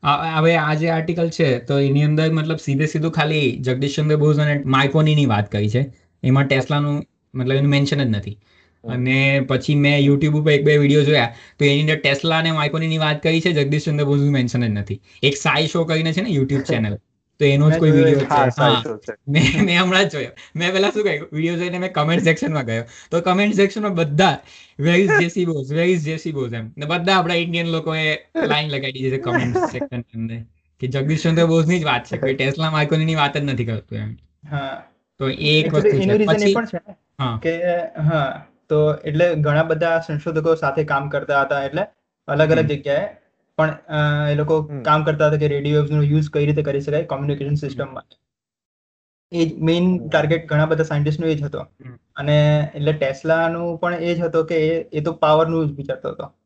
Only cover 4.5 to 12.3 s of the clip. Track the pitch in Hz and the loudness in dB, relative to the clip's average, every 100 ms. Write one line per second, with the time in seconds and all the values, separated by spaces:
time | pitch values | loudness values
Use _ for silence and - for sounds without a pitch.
4.5 | 143 135 131 139 160 151 151 139 104 101 | 0 0 2 2 2 4 4 2 2 0
5.5 | 104 107 117 139 - _ _ 131 131 139 | -2 0 0 -2 -6 _ _ 2 2 4
6.5 | 135 131 147 147 147 - _ _ 131 127 | 0 0 -2 -2 -4 -6 _ _ -6 -2
7.5 | 135 143 143 139 143 131 104 95 104 _ | 0 2 2 2 0 0 -2 -6 -14 _
8.5 | _ _ _ 120 123 127 131 135 139 131 | _ _ _ -10 -6 0 2 2 0 0
9.5 | 131 - 147 143 143 139 143 151 151 151 | -2 0 2 4 4 4 4 2 2 2
10.5 | 147 147 147 143 147 143 147 117 - - | 4 4 4 4 4 4 2 0 -6 -20
11.5 | _ 143 143 151 156 143 139 165 | _ 2 2 2 0 0 -2 0